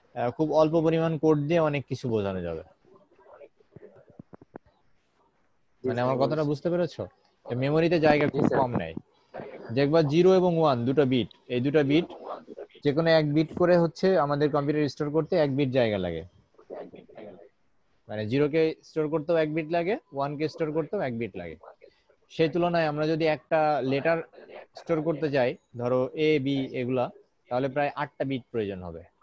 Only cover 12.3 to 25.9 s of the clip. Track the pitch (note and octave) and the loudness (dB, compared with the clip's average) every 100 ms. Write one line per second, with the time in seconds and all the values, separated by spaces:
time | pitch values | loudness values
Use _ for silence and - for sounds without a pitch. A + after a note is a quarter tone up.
12.3 | - - - - - C#3+ C#3 E3 D#3+ D3+ | -14 -14 -18 -18 -6 -2 0 4 4 4
13.3 | D3 D#3+ - F3 F3 E3+ - F#3+ F#3 C#3+ | 2 0 2 4 4 2 0 2 2 2
14.3 | C#3+ D3 D3 C#3+ D3+ C#3+ - D3 D#3 D3+ | 0 0 0 0 0 -2 -2 -4 -2 0
15.3 | F3+ D3 C3+ C#3 B2+ A#2 G2+ F2+ E2 E2 | 2 2 2 0 2 2 2 -2 -6 -10
16.3 | _ _ _ - - F#2 - - - G#2 | _ _ _ -18 -16 -16 -18 -20 -20 -20
17.3 | - - _ _ _ _ _ - G#2+ G#2+ | -20 -20 _ _ _ _ _ -12 -8 -2
18.3 | C3+ D3 D#3+ D#3+ - - D#3 D3+ D#3+ D3+ | 0 2 2 0 -2 -8 -6 -2 -2 0
19.3 | E3 D#3 D#3 D#3 E3+ E3+ A3+ - C3+ C#3+ | 0 0 -2 -4 -2 -2 -4 -6 -6 -6
20.3 | C#3+ D3+ - D#3 D#3 D3+ G#3 C#3 A#2 A2+ | -4 -6 -4 -4 -4 -4 -4 -4 -4 -6
21.3 | F#2+ F2 D#2 - - - _ _ _ _ | -8 -12 -14 -20 -20 -20 _ _ _ _
22.3 | - D#3+ E3+ F3 E3+ D#3 D3 D#3 D#3+ D#3+ | -2 0 0 0 0 0 0 -2 0 0
23.3 | D3+ - D#3+ D3+ C#3+ C3 C3+ D3 E3 - | -2 0 0 2 0 0 0 0 -2 -4
24.3 | - - - - - - D#3+ D#3 D3 D3+ | -16 -20 -20 -20 -12 -4 -2 -2 -2 0
25.3 | C3+ B2 - _ A#2 B2 | 2 0 -2 _ -6 -2